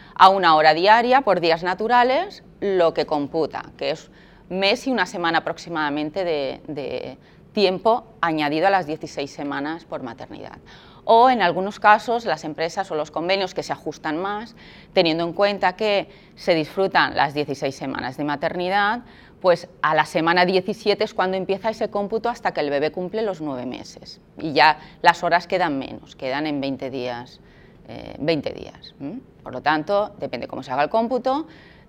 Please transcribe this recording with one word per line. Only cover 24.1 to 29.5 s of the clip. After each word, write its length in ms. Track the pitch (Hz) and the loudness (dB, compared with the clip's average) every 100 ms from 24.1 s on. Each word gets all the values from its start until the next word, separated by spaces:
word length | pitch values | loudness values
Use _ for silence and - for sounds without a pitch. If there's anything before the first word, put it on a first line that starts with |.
| - _ - | -20 _ -10
Y 140 | 160 | -2
ya 260 | 143 151 147 - - | 6 6 6 -6 2
las 200 | 170 170 | 4 4
horas 220 | 170 170 - | 2 0 0
quedan 320 | 185 175 139 | 0 0 -2
menos, 380 | - 117 - - | -6 -12 -18 -10
quedan 320 | 135 135 156 | -6 -4 -4
en 120 | 143 | -4
veinte 300 | 135 131 135 | -4 -6 -8
días, 520 | 131 123 120 123 - - - - - - | -6 -6 -8 -12 -20 -20 -20 -20 -20 -18
eh, 280 | 117 53 53 | -14 -14 -6
veinte 340 | 151 156 - | -2 0 -2
días, 420 | - - - - - | -10 -14 -18 -20 -14
¿m? 200 | 139 240 - - | -12 -12 -16 -20
Por 100 | - | -14